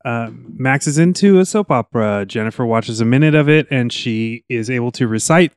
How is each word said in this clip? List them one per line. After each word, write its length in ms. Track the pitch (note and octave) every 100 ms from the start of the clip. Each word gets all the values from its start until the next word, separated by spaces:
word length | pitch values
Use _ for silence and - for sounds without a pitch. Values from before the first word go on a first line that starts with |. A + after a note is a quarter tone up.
| B2+
Uh, 240 | A#2 A2+
Max 540 | A#2 A#2+ - C3 C#3 -
is 100 | D3
into 420 | E3+ F3+ G3+ F#3+
a 60 | F#3
soap 240 | G#3+ G3+
opera. 540 | C3 - A#2+ G#2+ G2+ G2
Jennifer 400 | A2+ A2 - A#2+
watches 360 | A2+ A2 A2
a 40 | A#2
minute 300 | C3+ D#3 D3+
of 140 | D3
it, 180 | D3+ C#3+
and 220 | C3+ A#2+
she 540 | - A#2+ A2 A2+ A2+ _
is 220 | A#2+ A2
able 220 | B2+ A#2+
to 140 | - A#2+
recite 440 | A2 - E3 F3